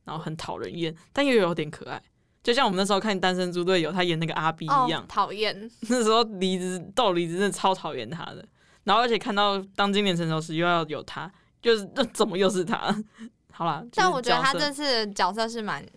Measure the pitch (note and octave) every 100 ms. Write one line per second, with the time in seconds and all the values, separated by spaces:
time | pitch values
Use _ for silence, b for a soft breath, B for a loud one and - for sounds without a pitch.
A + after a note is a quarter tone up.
0 | - D#3+ D#3+ D#3+ - F2 G#2 E3+ E3 D#3+
1 | B - C#4+ A#3 F3 E3 D3+ - - C3+
2 | - _ _ _ - C4+ B3 F3+ G3 G3
3 | G#3+ F#3+ F#3 F#3 F3+ F3 F3 F#3 D#3 F3+
4 | F3+ D#3+ E3 E3 D#3+ D#3+ D#3+ C#4 B3 C#3
5 | E3 G#3+ F#3+ G3 G#3 F#3+ A3+ - G#3+ B3
6 | G#3+ A3+ A3+ F#3+ F#3 F#3 F3+ F#3 - -
7 | A3+ F3 E3+ F3 G3+ - G3 F#3 E3 C3
8 | A2+ E3+ - - - b b b - G#3
9 | A#3+ A3 - G3+ G#3 G3 F#3+ - G3+ G3+
10 | G3+ E3+ E3 D#3+ D#3+ D#3+ F3 E3+ D#3 C#3
11 | - - D#3 b b _ A#3 A3+ G3 -
12 | B3 - A3 F3+ F#3+ F#3 F3 A3 - G#3
13 | G#3+ B A3+ - _ - E3+ D3 A#3+ -
14 | F#4+ C#4 A#3+ A#3+ C4+ C#4 D4 C#4 D4 A#3+
15 | G#3+ G3+ F#3 G#3 A3+ A#3 G3+ D3 F#3+